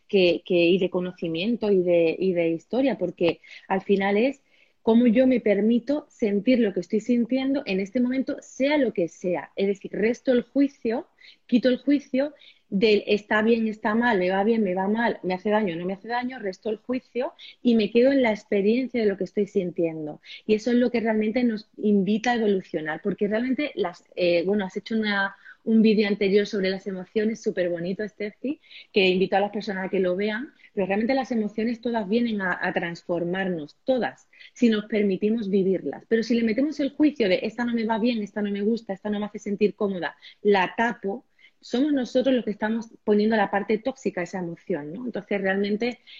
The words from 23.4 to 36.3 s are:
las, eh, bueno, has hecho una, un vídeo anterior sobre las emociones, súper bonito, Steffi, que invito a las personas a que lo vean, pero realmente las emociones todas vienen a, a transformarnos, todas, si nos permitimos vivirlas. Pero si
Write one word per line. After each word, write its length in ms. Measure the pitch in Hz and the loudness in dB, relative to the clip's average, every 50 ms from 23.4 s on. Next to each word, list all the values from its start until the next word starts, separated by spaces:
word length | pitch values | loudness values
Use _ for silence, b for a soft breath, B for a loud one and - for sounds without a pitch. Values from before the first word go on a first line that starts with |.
| 247 262 262 - 294 - - | 0 -2 -2 -2 -2 -4 -4
las, 280 | - 196 175 175 - _ _ - | -4 -6 -6 -6 -12 _ _ -4
eh, 260 | - 180 175 175 170 165 | 0 0 2 2 2 2
bueno, 180 | 185 208 214 190 | 0 0 0 -2
has 120 | 190 - 208 | -4 -6 -8
hecho 180 | - - 226 | -8 -4 -4
una, 400 | 220 214 214 202 196 196 196 - B B B B B - | -2 -2 0 -2 -2 -2 -4 -6 B B B B B -2
un 180 | - 226 226 | 2 4 6
vídeo 260 | 214 226 214 202 214 202 | 6 6 6 4 2 0
anterior 380 | 202 196 208 190 190 208 202 | 0 0 0 2 4 2 2
sobre 240 | 202 - 202 190 185 | 2 -2 -2 -2 -2
las 160 | 196 190 - | -2 -4 -6
emociones, 560 | 208 190 185 185 - - 220 214 220 226 - | -8 -10 -10 -10 -6 -4 -2 -2 -2 -4 -4
súper 260 | - 214 170 190 180 175 | -6 -4 -2 -2 -2 -2
bonito, 400 | 175 165 170 180 196 - 208 202 | -2 -4 -4 -6 -6 -6 -8 -10
Steffi, 500 | _ - 208 214 - _ - 254 311 - B B B B B B | _ -10 -10 -10 -10 _ -8 -8 -8 -8 B B B B B B
que 160 | - 214 185 | 0 2 4
invito 300 | 185 180 185 190 185 202 | 4 4 2 2 2 2
a 40 | 196 | 0
las 100 | 202 208 | 0 0
personas 320 | 208 214 196 220 196 190 190 | -4 -6 -6 -6 -6 -6 -6
a 60 | 185 | -4
que 100 | - 185 | -2 0
lo 160 | 190 180 180 | 0 0 0
vean, 320 | 185 208 214 214 226 269 330 _ b b b | -2 -2 -4 -4 -6 -8 -12 _ b b b
pero 140 | b 208 185 | b -4 -2
realmente 260 | 180 196 214 226 220 | -2 0 -2 0 0
las 180 | 269 269 254 - | 0 -2 -2 -2
emociones 520 | 254 220 208 202 208 - 214 240 240 226 | -2 -2 -4 -4 -4 -4 -4 -4 -4 -4
todas 260 | - 247 233 226 208 180 | -4 -4 -4 -4 -2 0
vienen 320 | 214 240 240 233 214 202 | 0 0 0 0 -2 -2
a, 180 | 190 180 175 - | -2 -4 -4 -2
a 140 | - 180 | -4 -4
transformarnos, 1040 | - 190 175 170 170 - - - 180 170 175 170 180 190 190 185 180 160 147 - - _ - | -4 -4 -4 -6 -8 -10 -6 -4 -4 -4 -2 -4 -4 -4 -4 -4 -4 -6 -8 -12 -16 _ -4
todas, 460 | - 262 247 175 127 - _ _ _ B B B B B | -2 -2 -2 -2 -4 -8 _ _ _ B B B B B
si 160 | - 247 233 | 2 2 2
nos 160 | 220 208 208 | 2 2 -2
permitimos 640 | - 226 208 208 202 190 175 208 214 220 233 214 190 | -2 -2 0 0 0 0 0 0 -2 -2 -2 -2 0
vivirlas. 540 | 190 202 185 190 185 170 - 143 127 - - - | 0 2 2 2 0 -2 -2 -6 -8 -8 -4 -2
Pero 140 | 226 226 | -2 -2
si 120 | 220 226 | 0 0